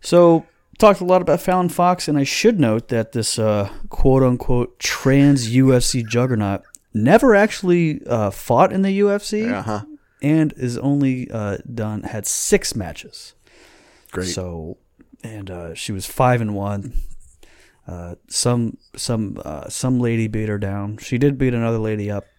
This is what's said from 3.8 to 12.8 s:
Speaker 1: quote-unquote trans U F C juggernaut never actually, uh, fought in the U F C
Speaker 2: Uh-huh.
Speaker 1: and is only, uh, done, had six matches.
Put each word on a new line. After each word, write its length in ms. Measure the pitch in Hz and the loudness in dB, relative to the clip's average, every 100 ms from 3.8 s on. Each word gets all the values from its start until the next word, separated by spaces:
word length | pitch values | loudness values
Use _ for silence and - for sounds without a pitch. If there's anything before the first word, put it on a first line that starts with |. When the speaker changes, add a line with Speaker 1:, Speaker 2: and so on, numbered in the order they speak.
| - | -12
Speaker 1:
quote-unquote 920 | - 135 131 127 123 - 123 120 _ | 2 4 6 4 0 0 0 0 _
trans 680 | - - - 135 143 139 113 123 | -8 -2 2 4 6 4 2 4
U 180 | 131 | 4
F 100 | 127 | 4
C 200 | - 131 | 2 -2
juggernaut 580 | 113 120 127 120 101 98 _ - _ | -2 -2 0 0 -2 -4 _ -20 _
never 420 | - 113 208 269 202 | -2 4 6 6 6
actually, 680 | 214 - 185 175 165 151 - | 4 0 0 2 2 -2 -4
uh, 220 | 120 104 | -2 -2
fought 400 | - - 120 185 | -4 0 4 4
in 120 | 190 | 2
the 80 | 196 | 0
U 200 | 196 202 | 2 0
F 120 | 202 | 0
C 220 | - 214 226 | -4 -4 -4
Speaker 2:
Uh-huh. 320 | 220 196 214 302 302 _ _ | -4 -4 -6 -8 -20 _ _
Speaker 1:
and 320 | 139 156 156 - | 0 2 2 -2
is 220 | 127 120 | -8 -4
only, 520 | 135 143 135 127 123 | -2 0 0 -2 -6
uh, 260 | 113 104 98 - | -6 -6 -6 -8
done, 300 | 117 107 107 | -8 -6 -6
had 220 | - 113 - | -8 -10 -8
six 500 | - - 202 - | -6 0 0 -2
matches. 580 | 117 | -8